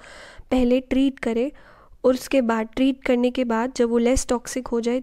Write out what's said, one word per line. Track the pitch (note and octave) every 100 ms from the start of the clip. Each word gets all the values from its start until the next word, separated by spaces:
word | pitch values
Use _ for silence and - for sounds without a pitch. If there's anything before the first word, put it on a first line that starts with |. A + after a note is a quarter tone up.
| - - - - -
पहले | B3+ B3 B3+
ट्रीट | C4 B3+ C#4 C4+
करें | - A3+ C4 - - - - -
और | B3
उसके | B3+ - C4+
बाद, | A#3 A3+ A3
ट्रीट | - C4+ C4+
करने | - B3 B3
के | B3
बाद | B3 A3+ B3 -
जब | A#3
वो | A#3+
लेस | A#3 C4 -
टॉक्सिक | A#3+ - C4 B3
हो | A#3
जाए | A#3 B3